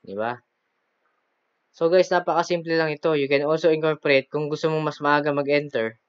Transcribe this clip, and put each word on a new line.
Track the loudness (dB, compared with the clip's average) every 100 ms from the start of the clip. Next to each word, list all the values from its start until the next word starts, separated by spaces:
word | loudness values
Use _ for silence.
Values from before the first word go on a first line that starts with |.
Di | -12
ba? | -8 -8 -8 _ _ _ _ _ _ _ _ _ _ _ _ _
So, | _ 2
guys, | 4 4
napakasimple | 0 0 -2 0 -4 -2 -2
lang | -2
ito. | -2 -2 0
You | 0
can | 0
also | 2 2 2
incorporate, | 2 0 -2 2 2 2
kung | -6 -4
gusto | -2 -2
mong | -2 -4
mas | -2
maaga | 0 2 2
mag-enter. | -2 0 0 0 -4 -4 -8